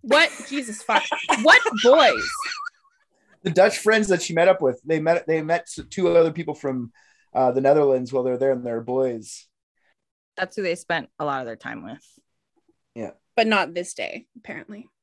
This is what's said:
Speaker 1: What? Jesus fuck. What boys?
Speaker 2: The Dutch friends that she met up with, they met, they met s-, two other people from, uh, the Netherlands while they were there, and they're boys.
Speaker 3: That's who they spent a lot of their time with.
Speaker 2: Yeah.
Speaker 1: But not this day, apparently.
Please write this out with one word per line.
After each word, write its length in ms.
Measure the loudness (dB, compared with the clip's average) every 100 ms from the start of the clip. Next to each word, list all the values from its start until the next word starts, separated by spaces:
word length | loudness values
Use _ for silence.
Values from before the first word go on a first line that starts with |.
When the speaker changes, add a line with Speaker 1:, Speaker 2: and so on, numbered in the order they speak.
Speaker 1:
What? 280 | 2 2 2 -2 -10
Jesus 320 | -10 -8 -12
fuck. 220 | -2 -2 -2 -8 -4 0
What 220 | 4 4 4 2
boys? 460 | 6 6 6 2 -6 -8 -10 -10 -14 _ _ _ _ _ _ _
Speaker 2:
The 80 | -2
Dutch 280 | 4 4 4
friends 300 | 2 2 2
that 120 | 0
she 140 | 0
met 140 | 2 4
up 120 | 4
with, 180 | 2 -2
they 160 | -2 0
met, 260 | 2 0 0
they 140 | -2
met 220 | 0 -4
s-, 180 | -4 -16 -10
two 200 | -2 4
other 220 | 4 4
people 240 | 0 -8
from, 380 | -6 -6 -6 -8 _ _ _ _
uh, 200 | 0 0
the 100 | 2
Netherlands 500 | 2 4 4 0 -2
while 100 | -4
they 100 | -2
were 40 | -2
there, 160 | -2
and 140 | -2 -4
they're 160 | -8
boys. 640 | -4 -2 -2 -4 -12 -20 _ _ _ _ _ _ _ _ _ -10
Speaker 3:
That's 200 | -8 -6
who 60 |
they 120 | -6
spent 340 | -6 -4 -6 -6 -8
a 60 |
lot 160 | -6 -6
of 60 | -8
their 100 | -12
time 260 | -14 -14
with. 220 | -16 -18 _ _ _ _ _ _ _ _ _
Speaker 2:
Yeah. 180 | -14 -14 _ _
Speaker 1:
But 120 | -4 0
not 260 | -2 -2
this 220 | -6 -10
day, 320 | -10 -12 -12 _ -20
apparently. 540 | -18 -18 -18 -20 -20 _